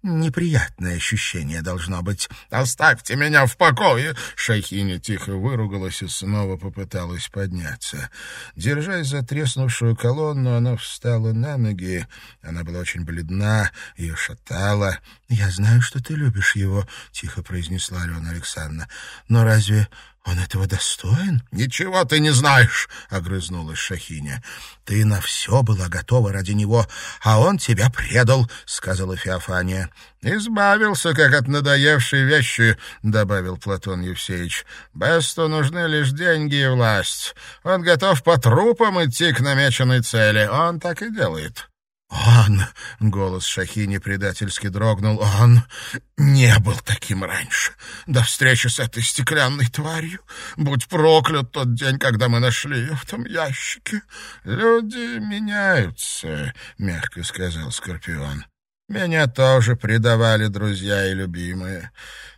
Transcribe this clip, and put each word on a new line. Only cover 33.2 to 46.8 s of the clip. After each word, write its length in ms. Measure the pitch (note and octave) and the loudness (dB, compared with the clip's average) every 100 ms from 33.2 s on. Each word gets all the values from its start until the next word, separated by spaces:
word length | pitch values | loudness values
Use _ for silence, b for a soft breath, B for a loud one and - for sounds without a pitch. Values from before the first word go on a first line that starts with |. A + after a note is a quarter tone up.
| G2+ G2 F2+ F2+ | 2 0 -4 -6
Платон 440 | G2 F#2+ G2+ F2+ | -6 -6 -4 -6
Евсеевич. 640 | F2+ F2+ - F2+ F2 - - B B | -6 -6 -6 -6 -6 -8 -10 B B
«Бесту 540 | - C#3+ E3+ D3+ - D#3+ | -4 2 2 0 -2 -2
нужны 380 | D#3 C#3 F3 E3 | 0 -2 -2 -2
лишь 240 | D3+ C3+ | 0 0
деньги 440 | C#3+ F3 D#3 D3+ C#3+ | 0 0 2 0 0
и 120 | C3+ | 2
власть. 680 | B2+ A2+ G2+ - - - - B B | 2 2 2 -2 -6 -10 -14 B B
Он 200 | E3+ F#3+ | -2 0
готов 400 | E3+ D#3 F#3+ D3 | 4 4 4 2
по 140 | E3 E3+ | 4 4
трупам 680 | A#2+ C3+ A3 A#3 A3 F#3 | 4 4 4 4 2 2
идти 280 | D3+ - E3+ | 0 2 0
к 100 | A#2+ | 2
намеченной 600 | C#3 C3+ C#3 A#2+ B2+ B2+ | 2 2 2 2 2 2
цели. 460 | A2+ A2+ G#2+ G#2+ G#2 | 2 2 4 4 2
Он 320 | C3+ E3+ E3+ | 2 0 -2
так 240 | F3 E3 | -4 -6
и 80 | A3+ | -6
делает». 580 | G#3+ G2+ D#2+ D#2 - - _ _ _ _ | -2 -2 -2 -10 -14 -20 _ _ _ _
«Он!» — 520 | - G#2+ A#2 G#2 G2 - B B B | 2 6 8 8 2 -2 B B B
голос 460 | G#2+ G2 F#2+ F#2 - | -2 0 -4 -4 -6
Шахини 520 | - F2+ A2 G2+ G2 | -6 -6 -4 -4 -4
предательски 720 | G2+ G2 G2 - G2 - G2+ | -4 -4 -4 -4 -6 -6 -6
дрогнул. 520 | G2 A2 G2 G#2+ G#2+ | -2 0 0 0 0
«Он 440 | G#2 G2 A#2+ A#2+ - B B B - - | 2 6 8 8 6 B B B -8 2
не 400 | C#3 C3+ A#2+ G#2+ | 4 8 8 6
был 180 | G#2 - | 4 -2